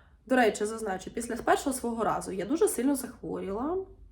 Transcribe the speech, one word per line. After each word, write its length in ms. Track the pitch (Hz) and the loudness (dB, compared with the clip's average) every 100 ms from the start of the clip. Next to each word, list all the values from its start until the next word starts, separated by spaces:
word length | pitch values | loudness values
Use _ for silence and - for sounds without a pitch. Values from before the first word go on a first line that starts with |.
| _ _ - | _ _ 0
До 100 | 254 | 4
речі, 280 | 220 208 | 4 4
зазначу, 460 | 208 226 214 190 - | -2 -2 -4 -4 -6
після 260 | - 240 262 | -8 -6 -4
першого 400 | - 381 285 254 | 2 2 2 -2
свого 280 | 240 226 | -2 0
разу 280 | 196 160 180 | 0 0 -2
я 120 | 190 | -6
дуже 240 | 196 320 403 | -2 4 4
сильно 280 | - 262 269 | 4 2 2
захворіла. 840 | 226 - 185 180 185 202 285 370 381 - - | -2 -10 -8 -6 -4 -4 -2 -4 -6 -14 -20